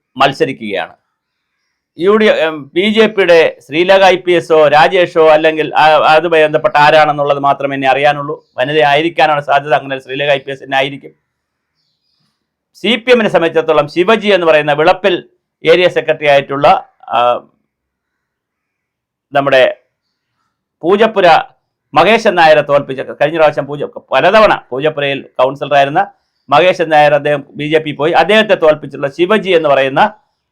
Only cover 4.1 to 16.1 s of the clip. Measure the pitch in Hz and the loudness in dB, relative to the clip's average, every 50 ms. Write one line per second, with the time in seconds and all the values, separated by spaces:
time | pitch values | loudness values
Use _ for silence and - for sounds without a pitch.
4.1 | 185 180 180 180 175 165 160 - 165 156 151 143 143 151 160 180 185 185 175 - | 2 2 0 -2 -2 -2 0 0 2 2 4 4 4 2 2 2 2 0 0 0
5.1 | - 170 156 156 151 156 156 160 156 156 151 139 - - 151 156 156 143 113 135 | 0 2 4 4 4 4 2 0 0 -2 -4 -4 -2 0 2 2 4 2 2 2
6.1 | 156 156 165 175 165 156 156 151 156 156 151 151 - 147 147 151 156 156 151 151 | 2 2 2 0 2 0 2 2 0 -2 -2 -2 0 2 2 4 4 4 2 2
7.1 | 147 147 143 143 143 139 139 143 139 135 139 139 139 135 135 135 - 139 143 147 | 0 -2 -2 -2 -2 0 0 -2 -2 -2 -4 -6 -6 -2 -2 0 0 2 2 0
8.1 | 147 147 143 147 156 - _ _ _ 123 127 139 151 156 151 143 143 151 160 165 | 0 -2 -6 -10 -10 -12 _ _ _ -6 -6 -2 0 0 2 2 2 0 0 -2
9.1 | 160 - 160 156 151 143 147 131 139 143 143 151 147 135 135 139 135 131 127 127 | -2 -2 0 0 0 -2 -2 -2 -2 -2 0 -2 -2 -4 -2 -6 -10 -12 -10 -10
10.1 | 131 143 143 147 139 135 131 135 139 131 123 135 135 135 139 139 139 135 143 - | -8 -6 -2 -2 -2 -2 -4 -8 -14 -14 -10 -6 -4 -2 -2 -4 -6 -12 -18 -20
11.1 | - _ _ _ _ _ _ _ _ _ _ _ _ _ _ _ _ _ _ _ | -20 _ _ _ _ _ _ _ _ _ _ _ _ _ _ _ _ _ _ _
12.1 | _ _ _ _ _ _ _ _ _ _ _ _ _ - - 202 240 247 226 254 | _ _ _ _ _ _ _ _ _ _ _ _ _ -8 -4 -4 -4 -2 0 0
13.1 | 247 233 214 180 - 175 165 165 160 160 156 160 156 151 143 147 - 170 175 202 | 0 2 2 0 0 0 0 0 0 -2 -2 0 0 0 -2 -2 -2 -2 0 0
14.1 | 226 214 190 208 202 180 170 160 156 151 147 151 143 147 156 175 185 - - 196 | 0 0 0 0 0 0 2 2 2 2 0 0 -2 0 0 0 0 0 -2 -2
15.1 | 175 - - _ _ _ _ _ _ _ - 156 165 180 180 170 170 165 147 156 | -2 -4 -6 _ _ _ _ _ _ _ 0 0 2 2 2 0 0 -2 -4 -4